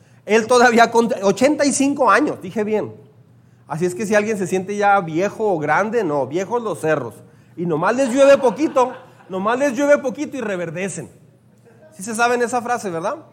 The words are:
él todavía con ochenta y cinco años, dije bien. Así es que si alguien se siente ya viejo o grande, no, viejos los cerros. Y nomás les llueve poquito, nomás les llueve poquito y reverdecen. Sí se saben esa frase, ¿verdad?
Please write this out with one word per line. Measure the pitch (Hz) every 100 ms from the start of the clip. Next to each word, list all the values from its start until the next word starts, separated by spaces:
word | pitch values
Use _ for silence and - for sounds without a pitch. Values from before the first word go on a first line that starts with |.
| _ _ -
él | 220 220
todavía | 247 247 226 233
con | 233 233 208
ochenta | 196 196 269 302
y | 285
cinco | 226 277 277 196
años, | 214 285 123
dije | - 220
bien. | 208 214 120 - - _ _ _ _ _ -
Así | 151 180
es |
que | 180
si | 202
alguien | 208 208 208
se | 175
siente | 185 185 208
ya | 202 202
viejo | 165 156 196 202 214
o | 170
grande, | 147 160 214 233
no, | 175 147 123
viejos | 165 190 240
los | 214 156
cerros. | 156 151 117 - - - _ -
Y |
nomás | 175 156 185 247
les | 269
llueve | 262 277 277
poquito, | 254 196 320 262 247 - - - -
nomás | 185 208 254
les | 285
llueve | 233 285 285
poquito | 269 240 294 277
y |
reverdecen. | 220 180 165 165 196 165 107 - _ _ _ _ _ _ -
Sí | -
se | 208
saben | 220 240 247
esa | 233 247
frase, | 240 240 208
¿verdad? | 165 196 311 -